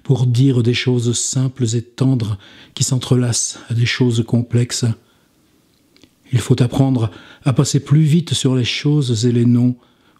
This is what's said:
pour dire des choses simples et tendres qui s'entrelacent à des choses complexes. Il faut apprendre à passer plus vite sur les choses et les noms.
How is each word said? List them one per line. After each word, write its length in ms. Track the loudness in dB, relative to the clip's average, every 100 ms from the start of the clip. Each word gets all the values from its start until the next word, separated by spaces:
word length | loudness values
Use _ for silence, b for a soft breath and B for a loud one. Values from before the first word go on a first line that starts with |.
pour 240 | -2 0 2
dire 360 | 2 2 2
des 120 | 0
choses 440 | 0 0 0 0 -2
simples 460 | -4 -2 -4 -2 -4 -4
et 60 |
tendres 560 | -6 -2 0 0 -2 -8 B B B
qui 100 | -4
s'entrelacent 760 | -2 -2 0 0 0 -2 -6 -8 -6
à 40 |
des 120 | -2 -2
choses 400 | 0 0 0 0
complexes. 580 | -2 0 -2 -2 -2 -4 -4 b b b _ _ _ _ _ _ _ _ _ -4
Il 60 | -2
faut 220 | 0 0
apprendre 480 | 0 0 0 0 -2 B B B -2
à 80 |
passer 260 | 0 0 0
plus 220 | 2 2
vite 320 | 4 2 0
sur 200 | -2 0
les 120 | 0 -2
choses 600 | -2 0 0 0 0 0
et 60 |
les 140 | 2 2
noms. 320 | 4 2 -2 b b b